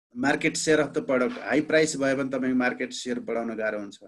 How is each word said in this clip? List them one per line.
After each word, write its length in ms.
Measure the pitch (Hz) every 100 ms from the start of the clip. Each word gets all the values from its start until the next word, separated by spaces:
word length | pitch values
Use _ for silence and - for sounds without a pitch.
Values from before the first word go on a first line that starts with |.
| _ 123
market 340 | 135 151 160
share 340 | 160 - 156 139
of 80 |
the 120 | - 120
product, 320 | 127 123 -
हाई 220 | 101 127
price 360 | 151 156 156 139
भयो 200 | 135 135
भने 140 | 135
तपाईँको 260 | 135 127 127
market 360 | 123 123 127
share 280 | - 127 120
बढाउन 360 | 110 117 113 107
गाह्रो 220 | 107 107
हुन्छ। 200 | 101 -